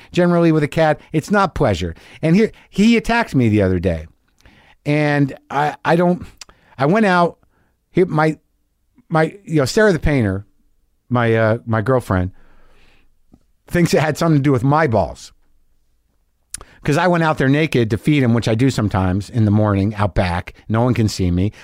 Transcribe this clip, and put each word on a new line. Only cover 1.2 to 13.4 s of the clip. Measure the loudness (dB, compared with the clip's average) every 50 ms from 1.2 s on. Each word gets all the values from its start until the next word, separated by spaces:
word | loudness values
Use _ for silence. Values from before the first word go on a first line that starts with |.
| -4 0
not | 0 0 0 0 -2
pleasure. | -2 0 0 0 -2 -4 -8 -10 -12 -18 -20 -14 -6
And | -2 0 2
he, | 2 2 0 -2 -8 -20 _
he | -2 0 2 4 4
attacked | 2 2 0 -2 -2 -2 -2 0
me | 0 2 2
the | 2 2 2
other | 2 0 0
day. | -2 -4 -4 -4 -8 -14 _ _ _ _ _ _ _ -20 _ _ _ _ _ _ -6
And | -4 -2 0 0 0 0 0 -2 -2 -4 -10 _ -8
I, | -6 -4 -4 -4 -6 -6 -4
I | -2 0
don't, | 2 2 0 0 -2 -6 -16 -20 -20 -20 _ -20 _ _ _ _
I | -4 -2
went | 0 2 2 2
out, | 2 2 2 0 0 -2 _ _ _ _ _ _ _ _ _ _ _ -2
he, | -2 0
my, | 0 0 0 0 0 -2 -4 _ _ _ _ _ _ _ _ _ _ _ _ _ -4
my, | 0 0 0 0 -2 -10 -10
you | -4 -2
know, | -2 0
Sarah | 0 2 2 2 2 2
the | 0
painter, | 0 0 0 0 0 0 -2 -4 -8 _ _ _ _ _ _ _ _ _ _ _ _ -4
my, | -2 0 0 2 2
uh, | 2 2 0 0 -2 -4
my | -4 -4 -2
girlfriend, | 0 0 -2 -2 0 0 -2 -2 -2 -2 -6 -12 -20 -20 _ -20 -20 -20 _ _ _ -20 _ _ _ _ _ _ _ _ _ -20